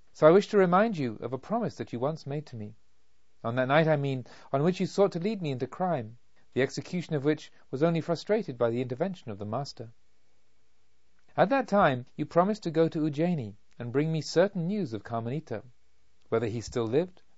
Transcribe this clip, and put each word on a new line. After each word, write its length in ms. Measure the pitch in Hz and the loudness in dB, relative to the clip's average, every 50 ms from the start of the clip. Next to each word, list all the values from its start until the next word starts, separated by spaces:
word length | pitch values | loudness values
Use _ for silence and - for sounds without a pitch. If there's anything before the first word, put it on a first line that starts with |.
| - - - | -20 -16 -2
So 120 | - 156 | 6 8
I 40 | 156 | 8
wish 180 | 170 208 190 - | 8 8 6 4
to 100 | 214 202 | 4 4
remind 400 | 185 175 180 190 220 240 196 156 | 4 6 6 4 4 2 0 -2
you 180 | 135 120 104 101 | -4 -4 -4 -6
of 100 | - 117 | -6 -6
a 60 | 131 123 | -6 -8
promise 380 | - - 214 240 220 143 - | -6 -4 -4 -2 -2 -4 -6
that 140 | - 113 - | -8 -10 -8
you 80 | - 113 | -6 -4
once 280 | 127 147 160 - - | -4 -4 -4 -6 -8
made 180 | 135 143 151 147 - | -8 -8 -8 -8 -10
to 80 | 123 | -12
me. 180 | 110 104 107 110 - - - - - - - - - - - - - | -12 -12 -12 -14 -18 -20 -20 -20 -20 -20 -20 -20 -20 -20 -20 -20 -8
On 120 | - 113 120 | -6 -4 -2
that 120 | 127 127 127 | 0 2 4
night, 200 | 143 160 160 160 | 4 4 6 4
I 80 | 156 | 2
mean, 300 | 143 139 139 135 127 117 - - - - - | 2 0 -2 -4 -4 -8 -12 -18 -20 -12 -4
on 100 | - 139 | -2 0
which 160 | 147 185 180 - | 2 2 0 0
you 60 | 185 | -4
sought 280 | 170 - 196 202 190 | -4 2 2 2 2
to 60 | - 170 | 2 -2
lead 220 | 170 214 226 196 | -4 -4 -4 -4
me 120 | 170 147 | -4 -4
into 140 | 135 120 127 | -4 -4 -6
crime, 520 | - - - 180 180 165 131 110 107 117 - - - - - - - | -8 -6 -4 -2 -2 -2 -4 -4 -8 -14 -20 -20 -20 -20 -20 -20 -6
the 80 | - 123 | 0 0
execution 540 | 139 - - - - - 180 180 147 - 160 | 0 0 0 -8 -8 -6 -6 -6 -4 -4 -4
of 100 | 139 127 | 0 2
which 260 | 151 156 156 - - - - - - | 0 0 0 -4 -18 -20 -20 -14 -10
was 120 | 143 127 | -2 0
only 200 | 156 170 165 165 | 2 2 2 0
frustrated 560 | 147 - 165 - - - 208 226 196 - 127 120 | -2 -2 -4 -4 -2 -2 -2 -2 -2 -4 -2 0
by 100 | 120 117 | 0 0
the 140 | 117 123 | 0 -2
intervention 480 | 127 120 123 123 170 196 180 - - 120 | -2 -4 -2 -4 -4 -4 -4 -8 -10 -12
of 80 | 101 95 | -10 -8
the 80 | 101 | -8
Master. 440 | 104 110 135 143 - - - 113 113 - - - - - - - - - - - - - - - - - - - - - - - - - - - - - | -6 -6 -6 -6 -8 -12 -16 -16 -16 -16 -20 -20 -20 -20 -20 -20 -20 -20 -20 -20 -20 -20 -20 -20 -20 -20 -20 -20 -20 -20 -20 -20 -20 -20 -20 -20 -8 2
At 140 | 139 170 202 | 2 2 4
that 180 | 277 269 254 | 4 0 0
time, 380 | - 202 202 185 147 131 123 123 - - | 2 2 4 4 4 4 0 -6 -10 -8
you 120 | - 151 | -8 -6
promised 360 | - - 165 180 202 214 - - | 0 2 2 2 2 0 -4 -4
to 60 | 170 | -2
go 200 | 151 160 165 160 | 2 2 2 2
to 160 | - 160 151 | 2 0 -2
Ujjaini 500 | 156 139 147 165 180 175 147 110 101 101 - - - - - | -2 0 0 0 0 0 -2 -4 -8 -10 -14 -20 -20 -14 -12
and 120 | 120 120 | -10 -2
bring 220 | 113 139 156 160 | 0 0 0 0
me 80 | 160 156 | -2 -4
certain 460 | - - - 160 190 202 - 180 160 | -4 0 2 4 4 4 2 -4 -4
news 260 | 175 214 208 180 120 | -2 -2 -2 -4 -4
of 100 | 110 101 | -6 -8
Karmanita, 600 | - - 117 117 113 120 135 156 - - 117 101 - - - - - - - - - - - - - - | -8 -6 -6 -4 -4 -4 -6 -6 -6 -6 -8 -8 -8 -12 -20 -20 -20 -20 -20 -20 -20 -20 -20 -20 -6 -2
whether 180 | 113 113 120 | 0 0 0
he 140 | 110 110 117 | 0 -4 -4
still 260 | 104 - - 123 113 | -8 -4 -2 -2 0
lived 360 | 110 117 151 180 185 - - - - - | 2 2 0 0 0 -6 -20 -20 -20 -12